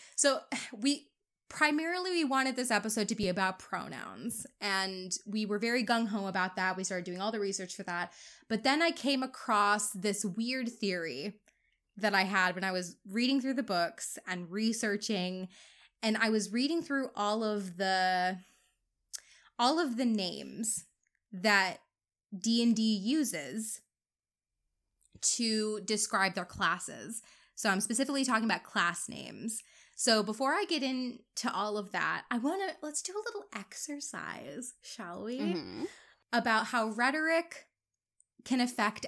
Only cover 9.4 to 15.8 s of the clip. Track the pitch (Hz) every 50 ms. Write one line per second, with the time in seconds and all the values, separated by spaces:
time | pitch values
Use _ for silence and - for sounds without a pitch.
9.4 | - - 220 202 208 202 208 214 214 - - 190 185 208 196 196 - 202 175 226
10.4 | 226 247 262 262 247 233 233 - 214 196 180 175 165 160 123 135 160 208 208 -
11.4 | _ _ _ _ _ _ _ _ _ _ _ 202 214 208 196 190 190 190 208 190
12.4 | 185 180 175 180 190 190 185 185 180 175 - - - 196 190 233 247 254 269 269
13.4 | 240 269 254 262 226 220 190 175 170 - - - - - - - - 190 180 180
14.4 | 175 165 180 214 220 226 214 220 240 214 202 208 - - 214 185 180 180 185 185
15.4 | 185 180 - - - - - -